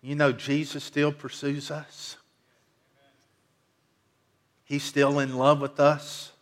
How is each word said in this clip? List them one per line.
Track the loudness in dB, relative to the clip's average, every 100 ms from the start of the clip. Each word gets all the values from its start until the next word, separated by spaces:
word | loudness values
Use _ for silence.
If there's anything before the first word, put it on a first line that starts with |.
You | -8 2
know, | 2
Jesus | 2 -2 -2 -2 -8
still | -8 0 0
pursues | 0 -12 -8 -6 -6 -6
us. | -12 -12 -18 -18 -18 _ _ _ _ _ _ _ _ _ _ _ _ _ _ _ _ _ _ _ _ _ _ _ _ _
He's | -6
still | -4 2 2 2
in | 0 2
love | 4 4
with | 2 4
us. | 4 4 -4 -16 -16 _